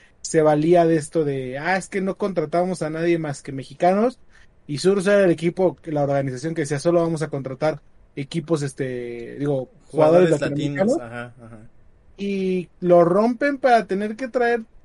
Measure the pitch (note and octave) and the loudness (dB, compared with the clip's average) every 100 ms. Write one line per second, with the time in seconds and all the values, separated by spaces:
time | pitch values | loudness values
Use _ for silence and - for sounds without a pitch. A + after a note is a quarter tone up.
0 | _ _ - E3 D3+ D3+ D#3+ F3 E3 E3 | _ _ -2 2 4 4 4 4 4 2
1 | D3+ E3 D3 C3+ B2+ C3 D#3+ F#3+ - G3+ | 0 -2 -2 -4 -6 -6 -2 -4 -4 -4
2 | F#3+ F3+ G#3 F3+ D3+ F3 F#3 F3+ D#3 D#3+ | -4 -4 -4 -4 -2 0 -2 -2 -6 -2
3 | E3+ E3+ D3+ C#3 - C3+ C3 C3+ F3 G3 | 0 0 -2 -8 -10 -12 -12 0 2 4
4 | A#3+ - - - - _ - C#3+ F3+ G3 | 0 -2 -14 -20 -20 _ -12 -2 0 2
5 | F#3 G3+ F#3+ E3 E3+ E3+ F#3 C#3+ - D3 | 4 4 4 2 -2 0 0 -2 -6 -2
6 | C#3+ C#3 C#3 B2+ D#3 E3 C#3+ C#3+ E3+ F3 | 0 0 -2 -6 -6 -4 -4 -2 0 2
7 | E3 D#3+ D#3 C#3+ C3+ C3 D#3 D3 - - | 0 -2 -4 -6 -8 -4 -4 -4 -10 -20
8 | _ - C#3+ E3 D3+ D#3+ C#3+ - C3+ B2 | _ -12 -8 -8 -4 -4 -4 -6 -8 -8
9 | A#2+ A#2+ A#2 A#2+ C#3+ C#3 B2+ _ - C#3 | -10 -12 -12 -6 -4 -4 -6 _ -6 2
10 | D#3 E3+ F3+ D3 C#3 C#3+ D3 C#3+ G#3 D4 | 4 6 4 2 -2 -4 -4 -2 0 -2
11 | A#2 A#2+ A#2+ B2 A2+ A2+ A2 - - _ | -6 -12 -12 -16 -20 -20 -20 -20 -20 _
12 | _ - G3+ G3 F#3+ F#3 E3 _ F3+ F3 | _ -10 -6 -4 -2 -2 -6 _ 4 6
13 | E3+ F3+ A#3 B3 C#4+ C#4 C4+ A#3 G3 G3 | 6 2 2 0 -2 0 4 4 2 -4
14 | G#3 A3 C4 B3+ A#3 A#3+ A3+ - | -4 -6 -6 -2 0 -2 -6 -20